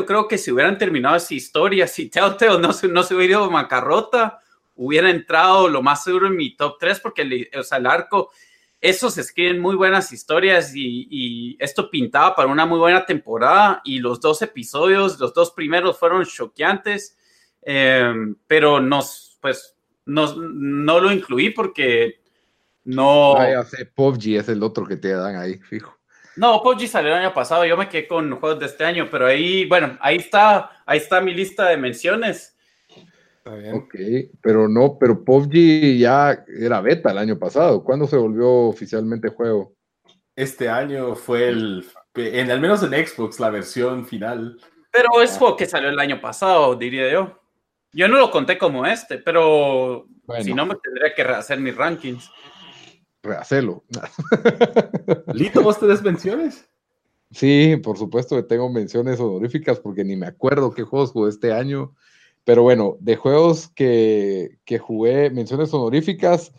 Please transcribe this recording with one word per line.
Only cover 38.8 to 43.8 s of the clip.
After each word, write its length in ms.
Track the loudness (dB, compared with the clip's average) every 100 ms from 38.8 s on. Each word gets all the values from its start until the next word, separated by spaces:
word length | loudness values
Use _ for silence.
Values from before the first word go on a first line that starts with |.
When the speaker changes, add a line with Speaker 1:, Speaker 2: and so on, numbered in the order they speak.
| -8 -6 -4 -6 -8
Speaker 2:
juego? 440 | -4 -2 -2 -4 _ _ _ _ _ _ -8
Speaker 3:
Este 320 | -8 -4 -4
año 480 | -4 -4 -6 -8 -8
fue 320 | -4 -2 0
el, 360 | -2 -4 -8 -14 -20 _
en, 360 | -8 -6 -4 -2
al 80 | 0
menos 220 | 0 0
en 60 | 0
Xbox, 500 | -2 -4 -6 -8 -4
la 100 | -4
versión 560 | -4 -8 -4